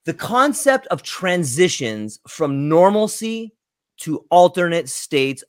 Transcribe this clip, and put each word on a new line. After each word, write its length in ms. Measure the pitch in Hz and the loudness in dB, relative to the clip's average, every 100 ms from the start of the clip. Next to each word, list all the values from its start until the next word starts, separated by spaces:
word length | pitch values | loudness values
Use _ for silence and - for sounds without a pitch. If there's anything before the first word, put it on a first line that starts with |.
| - | -10
The 80 | |
concept 760 | - - 247 285 - 277 262 - | -8 -2 2 2 2 2 0 0
of 140 | 160 | -8
transitions 1200 | - - 185 180 147 127 180 - 120 107 107 - - | -8 -6 -2 -2 -2 2 0 0 -6 -6 -10 -14 -14
from 420 | - 151 139 147 | -6 -4 -2 2
normalcy 840 | 160 185 208 214 - 220 226 226 _ _ _ _ - | 4 4 4 -2 -4 -8 -8 -10 _ _ _ _ -14
to 280 | - 147 - | -8 -8 2
alternate 580 | 175 180 180 175 170 131 | 4 4 4 -2 -2 -6
states 540 | - - 147 135 131 | -10 -4 -2 -2 -4